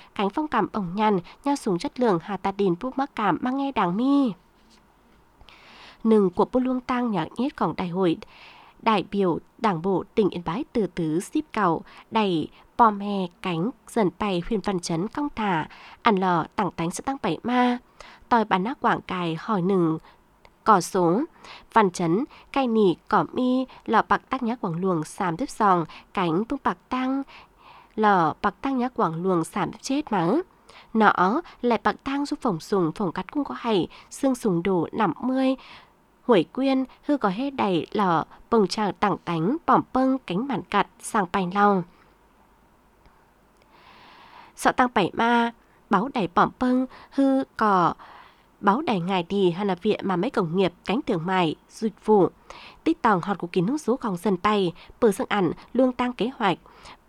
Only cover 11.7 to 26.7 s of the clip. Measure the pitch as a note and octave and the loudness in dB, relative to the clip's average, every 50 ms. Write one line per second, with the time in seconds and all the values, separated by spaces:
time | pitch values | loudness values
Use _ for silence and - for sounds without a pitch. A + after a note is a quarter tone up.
11.7 | E3 - - - - - - _ - A3 G#3+ G3 F3 D#3 - - - - - _ | 0 0 -4 -10 -18 -20 -20 _ -2 0 0 2 0 -2 -2 -6 -10 -18 -20 _
12.7 | _ - A#3+ A3 G#3 G3+ G3+ G#3 G3+ G3 F#3 F3 - _ - F#3 F3 D#3+ E3+ A#3+ | _ 4 4 4 4 2 -4 -4 -2 -2 -4 -4 -6 _ -6 -4 -2 -2 -2 -2
13.7 | - - _ - - A#3 G#3+ F3 - - G#3+ G#3 F#3+ F3 F3 - A#3 G3+ - G#3+ | -4 -8 _ -6 -2 0 0 0 0 -2 -4 -2 -2 -4 -2 -2 -4 -4 -2 -2
14.7 | G3 F3 - - E3+ D#3+ F3+ A3 - - D4 D4 - - G#3+ G3+ F3+ D#3 - - | -4 -4 -4 -4 -4 -4 -4 -6 -6 -6 -8 -8 -6 -4 -2 -2 -2 -2 -4 -6
15.7 | - - - - - - _ - G#3 F#3 F#3+ F#3 F3 E3 D3+ - - - G#3 E3 | -10 -18 -20 -20 -20 -4 _ 0 0 2 0 0 0 0 -2 -4 -4 -4 -4 -4
16.7 | - - E3 E3+ - - - - C4+ C#4 - G3+ D#3 - - A3+ B3 B3 B3 B3 | -4 -4 -6 -6 -6 -6 -6 -8 -8 -6 -4 -4 -4 -4 -4 -2 0 2 2 2
17.7 | B3 B3 - _ _ _ - - - - - _ B3+ A#3 G#3+ G#3+ - F#3 F#3 A3+ | 0 -2 -6 _ _ _ -20 -20 -20 -20 -4 _ 0 0 2 2 0 0 0 -2
18.7 | D4 - - A3+ F3 D#3 - - F#3 F#3 F3 E3+ D#3+ E3 - - A3 F#3+ E3+ F#3 | -6 -2 0 0 0 0 -4 -8 -8 -6 -4 -4 -4 -6 -4 -4 -2 -2 0 0
19.7 | G3+ F#3 E3+ D#3+ D#3+ D#3+ - - - _ _ _ _ _ _ - _ _ _ - | 2 2 2 2 0 -2 -6 -14 -20 _ _ _ _ _ _ -20 _ _ _ 4
20.7 | G#3+ F3+ - - - F#3+ F3 E3 E3+ A3+ D#4 - - - - - - - - - | 4 4 4 0 0 0 2 2 2 2 0 -4 -8 -18 -20 -20 -20 -20 -20 0
21.7 | - A3+ G#3+ F#3 F3 - F3+ D#3+ E3+ G#3 C#4+ - - - - - - C#4+ C4+ A#3+ | 2 4 4 4 2 0 0 0 0 0 0 -4 -8 -18 -20 -6 -4 -2 -2 0
22.7 | A3 A3 G#3+ F#3 D#3 - _ _ - G3 D#3 - - - B3+ B3+ B3+ C4 C4 - | 2 4 4 4 2 0 _ _ 0 0 0 0 -2 -2 0 0 0 0 -2 -4
23.7 | - - - - A3+ G#3 - - G#3 F#3 - _ - C4+ B3+ A3 A#3+ B3+ - F#3+ | -8 -14 -6 0 0 0 2 2 -2 -2 -2 _ -6 -4 -4 -4 -4 -4 -4 -6
24.7 | D#3+ E3+ F3+ F#3+ F3+ D#3+ D3+ - - - G3+ F3+ E3 E3 C4 C#4+ - - A3+ G3+ | -4 -2 -2 0 0 0 -2 -6 -6 -4 -4 -4 -2 -4 -6 -8 -2 0 2 4
25.7 | F#3 F3 E3 - - - - _ _ G#3 F#3 E3+ D#3 F3+ A3 - C#4+ C#4 - B3 | 4 2 2 -2 -8 -16 -20 _ _ -4 -2 0 0 0 -2 -2 -6 -4 -4 -4